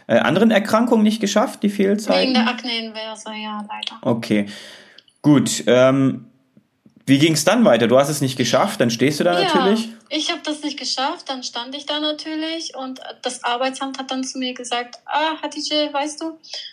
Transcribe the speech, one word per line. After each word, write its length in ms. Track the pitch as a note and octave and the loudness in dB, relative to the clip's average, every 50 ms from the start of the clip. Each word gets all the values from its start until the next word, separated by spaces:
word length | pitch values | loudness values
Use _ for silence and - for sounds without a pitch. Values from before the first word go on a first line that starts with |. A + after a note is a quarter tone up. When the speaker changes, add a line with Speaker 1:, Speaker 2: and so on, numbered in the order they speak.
| _ | _
Speaker 1:
äh, 100 | - A2+ | 2 2
anderen 340 | A#2 - - D3+ F#3+ A3 A3+ | 4 4 4 4 4 4 6
Erkrankung 520 | A3 G3 G3+ - - A3 A#3+ B3 B3 A3 G#3+ | 4 4 2 2 2 2 4 4 4 4 4
nicht 180 | G#3+ G#3+ - | 4 2 0
geschafft, 420 | - G3+ - G#3+ - - - - - | -2 0 2 0 0 0 -2 -2 -2
die 60 | G3+ | -2
Fehlzeiten? 520 | G3+ - G3 G3 G3+ G#3 - - F#3 F#3 | 0 2 2 2 2 0 0 0 2 2
Speaker 2:
Wegen 120 | F#3+ - B3+ | 2 2 2
der 140 | A3+ A3+ A#3 | 2 2 0
Akne 280 | A#3+ A3+ - B3 A#3 | -2 -4 -6 -6 -6
inversa, 560 | A3+ A3+ A3+ G#3+ A3 A3 A3 A3 G#3+ - A3 G#3+ | -6 -8 -8 -10 -10 -10 -10 -12 -12 -12 -12 -10
ja, 260 | G#3+ G#3+ G#3+ G#3+ G#3+ G#3 G3+ | -8 -8 -8 -8 -8 -10 -12
leider. 280 | - - - - - - | -12 -10 -10 -12 -12 -6
Speaker 1:
Okay, 460 | - B2+ A#2+ A2+ A#2+ - A2+ G#2 G2+ G2+ - - - - - - - - _ - _ _ _ _ | -4 -2 -2 -2 -2 -2 -2 -2 -2 -4 -8 -16 -20 -20 -20 -20 -20 -20 _ -20 _ _ _ _
gut, 420 | - D3 D3 C3 - - - - - | 4 6 6 6 4 2 -2 -2 2
ähm, 580 | - A#2+ B2 B2+ C3 C3+ C#3 C3+ C3+ - - - - _ _ _ _ _ _ _ _ _ _ _ _ _ _ _ | 4 6 6 6 6 6 4 2 2 0 -2 -8 -16 _ _ _ _ _ _ _ _ _ _ _ _ _ _ _
wie 120 | - C3+ | 2 4
ging's 260 | C3+ D3 E3 D#3+ D3+ - | 6 6 4 4 2 2
dann 220 | F3+ G3+ B3 A3+ | 2 4 6 6
weiter? 220 | D#3+ B2 A2+ A#2 | 6 6 6 6
Du 100 | G#2+ A#2+ | 6 6
hast 120 | C3+ C#3+ D3 | 4 4 4
es 120 | D3+ - | 0 -2
nicht 160 | C#3+ B2+ - | -2 -2 0
geschafft, 420 | - B2 A#2+ - B2+ F3 G3+ - - | -2 0 2 2 2 2 2 0 0
dann 100 | C3 A#2+ | 0 0
stehst 280 | A2+ - B2 C#3+ D3+ - | 2 2 2 0 2 2
du 40 | C4 | 2
da 100 | F3 F3 - | 2 2 2
Speaker 2:
Ja, 20 | - | 2
Speaker 1:
natürlich? 460 | F4+ D#4 - - G3 G#3+ A3+ A3+ - - - _ _ | 2 2 2 4 4 2 2 0 -4 -10 -16 _ _
Speaker 2:
ich 220 | C#4+ D#4 D4 - | -6 -4 -4 -4
hab 120 | F4 D#4 - | -6 -6 -6
das 180 | D#4 D4 D4 | -8 -8 -6
nicht 160 | - D4 C4 | -8 -8 -8
geschafft, 500 | - C4 B3+ - - C4 D4 E4+ - - | -8 -8 -6 -4 -4 -4 -4 -4 -6 -10
dann 140 | - C4+ C4 | -10 -10 -10
stand 320 | B3 - - A#3+ A#3+ C4 C4+ | -10 -10 -10 -10 -10 -10 -12
ich 140 | C#4+ C#4 | -10 -8
da 120 | - D4 D4+ | -6 -6 -4
natürlich 760 | D4+ D4+ D4+ D4+ - D#4 D#4 D#4 D#4 D#4+ E4 E4 D#4+ - - | -4 -4 -6 -6 -8 -8 -8 -6 -6 -6 -6 -8 -10 -10 -10
und 240 | C4 C4 C4 C4 B3+ - - - - - | -10 -10 -10 -10 -12 -14 -16 -16 -10 -8
das 200 | B3+ B3 - - | -8 -8 -6 -4
Arbeitsamt 540 | B3 A#3+ A#3+ C4 C4 C4 C4 C#4 C4+ C4+ | -4 -2 -2 -2 -4 -4 -6 -8 -10 -8
hat 140 | C4+ C4+ C4 | -10 -10 -8
dann 120 | C4 C4 C4 | -6 -6 -6
zu 140 | C4 - | -8 -8
mir 160 | C4+ C4 B3+ B3+ | -6 -8 -8 -8
gesagt, 460 | B3 B3 A#3 B3 A#3+ B3 B3 - - _ | -10 -8 -6 -6 -6 -6 -8 -14 -20 _
"Ah, 360 | - - D4 D#4 D#4+ D#4 D#4 | -6 -4 -2 -2 -2 -4 -6
Hatice, 500 | - D4 D4 D4 D4 - D4+ D4+ D4+ D4 | -8 -10 -8 -8 -6 -4 -2 -2 -2 -2
weißt 300 | D4 C#4 C#4+ D4+ D4+ - | -2 -4 -4 -4 -6 -8
du, 160 | E4 D#4+ D#4+ - - - - - - - | -10 -10 -10 -12 -16 -16 -14 -14 -14 -16